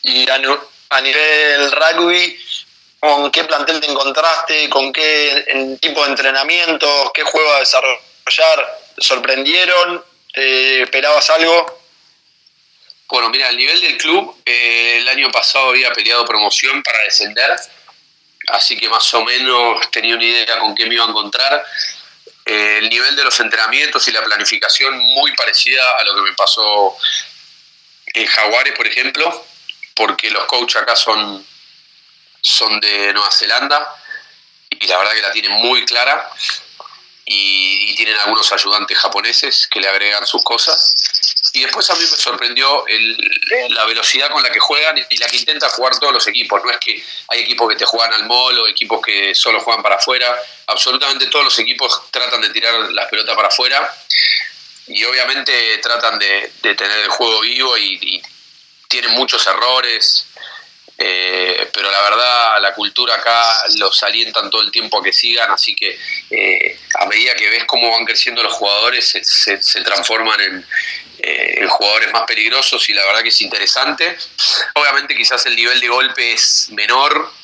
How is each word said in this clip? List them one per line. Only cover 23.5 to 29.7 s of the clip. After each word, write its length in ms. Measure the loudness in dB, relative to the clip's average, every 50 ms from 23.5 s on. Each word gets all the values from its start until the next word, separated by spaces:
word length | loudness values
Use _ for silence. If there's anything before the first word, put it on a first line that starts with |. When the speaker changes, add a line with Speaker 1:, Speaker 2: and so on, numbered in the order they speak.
| 0 0 0 0 2 0 0 0 0 -2 -2
Speaker 2:
y 40 | 0
la 120 | 0 -2 -2
planificación 760 | 0 -2 0 0 -2 -2 0 0 0 2 2 0 0 0
muy 380 | 2 2 2 2 2 2 0 0
parecida 640 | 0 -2 0 0 0 2 2 2 2 2 2 2
a 60 | 2 0
lo 100 | 0 0
que 60 | 0
me 120 | -2 -2 0
pasó 640 | 0 0 2 2 0 0 0 2 2 2 0 0 -2 -4 -2 -2 -4 -6 -10 -18 -20 -20 -20 -20 -20 _ _ _ _ _ _ _ _ _ -6 -4
en 100 | -2 0
Jaguares, 480 | 0 2 2 2 2 2 2 2 0 0
por 140 | 0 -2
ejemplo, 580 | 0 0 0 -2 -2 0 0 -2 -2 -2 -6 -12 -18 -20 -20 -20 -20